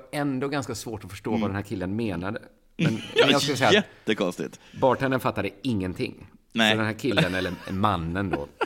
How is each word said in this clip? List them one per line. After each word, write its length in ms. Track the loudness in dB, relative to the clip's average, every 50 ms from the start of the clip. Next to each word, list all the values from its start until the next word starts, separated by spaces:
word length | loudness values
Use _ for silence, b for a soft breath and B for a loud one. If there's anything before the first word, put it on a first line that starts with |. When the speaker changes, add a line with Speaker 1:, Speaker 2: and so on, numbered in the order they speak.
| -2 -8
Speaker 1:
ändå 360 | -4 -4 -2 -2 -2 -2 -2 -2
ganska 280 | -2 -4 -4 -4 -8
svårt 280 | -8 -8 -8 -10 -10 -10
att 60 | -12
förstå 180 | -14 -8 -4 -2
Speaker 2:
Mm. 120 | 0 0
Speaker 1:
vad 80 | 0 0
den 60 | -2
här 80 | -2 -4
killen 320 | -4 -6 -4 -4 -4 -2
menade. 460 | -2 -2 -2 -2 -4 -4 -6 -6 -8 -10 -14 _ _ _ _ _ 0
Men 160 | 0 0 0 -2 -6 -4
Speaker 2:
<laughs> 80 | 2
Ja, 100 | 4 4 6
Speaker 1:
jag 120 | 6 4
skulle 160 | 4 2 0 2
säga 100 | 4 6
att 60 | 6
Speaker 2:
jättekonstigt. 880 | 4 2 0 -8 -10 -2 -2 0 0 0 -2 -2 -4 -6 -8 -8 -14 B B B 2
Speaker 1:
bartendern 380 | 2 2 4 4 0 0 0 0
fattade 300 | 0 -2 -2 -2 -4 -4 -6 -6
ingenting. 680 | -4 -2 -2 0 -2 -2 -4 -4 -6 -6 -8 -12 -18 -20 _ -20 _ _
Speaker 2:
Nej. 200 | 2 4 6 6
Speaker 1:
Så 60 | 6 4
den 80 | 2
här 80 | -2 -2
killen, 420 | -2 -2 0 2 2 2 2 0
eller 180 | -2 -2 -2 -4 -6 -8 -6
mannen 580 | -2 0 2 2 2 2 -2 -2 -2 -2 -2 -2
då, 180 | -2 -4 -6 -8 -6 -8 -8